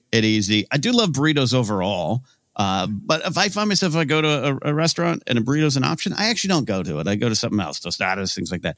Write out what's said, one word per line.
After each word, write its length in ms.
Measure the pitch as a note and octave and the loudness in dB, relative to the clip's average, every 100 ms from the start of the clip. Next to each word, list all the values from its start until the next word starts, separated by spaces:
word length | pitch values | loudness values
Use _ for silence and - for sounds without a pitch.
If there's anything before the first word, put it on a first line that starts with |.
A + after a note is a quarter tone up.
| _ | _
and 140 | A#2 A2 | 2 4
easy. 400 | A2 G2 G#2+ G2 | 2 2 0 2
I 60 | D3 | 0
do 140 | F3 | 2
love 200 | A#3+ G#3+ | 2 2
burritos 420 | C3 D3+ D3 B2 | 2 2 2 2
overall. 720 | B2+ A2 G2+ F#2 F#2+ D#2+ A#2+ C3 _ _ - | 2 0 0 0 0 -2 -4 -6 _ _ -4
Uh, 280 | G2 F#2+ F#2 | 0 0 -2
but 380 | G2+ - D#3+ F#3 | -4 -2 -2 0
if 120 | E3+ | 0
I 100 | G3+ | 0
find 220 | G3 G#3+ | 0 0
myself, 240 | G3 F#3+ | 2 2
if 40 | D#3+ | 0
I 60 | |
go 180 | D#3 D#3 | 0 2
to 60 | D#3 D3 C3+ C3+ | 2 0 0 -2
a, 60 | - | -2
a 20 | |
restaurant 500 | D3 E3 - E3+ - - | 0 0 0 -2 -2 -2
and 100 | A#2+ | 0
a 20 | |
burrito's 360 | A2+ D3 D#3 C3+ | 2 2 2 2
an 80 | - | 0
option, 260 | E3 G3+ | -2 -4
I 140 | D#3+ G#3+ | -2 -2
actually 220 | A#3 G3 | 0 0
don't 160 | F3 G#2+ | 0 0
go 180 | F#2+ | -2
to 160 | F2 D2+ | -2 -2
it. 80 | D#2+ | -2
I 80 | G#2 | 0
go 140 | A#2+ | 0
to 60 | G#2+ | 0
something 240 | A#2 G#2 | 0 -2
else, 180 | E2 C#2+ | -2 -6
tostadas, 560 | F2 - F#2+ F#2+ F#2+ - | -8 -2 -2 0 -2 -4
things 160 | E2+ | -4
like 100 | F2 | -4
that. 120 | E2+ | -6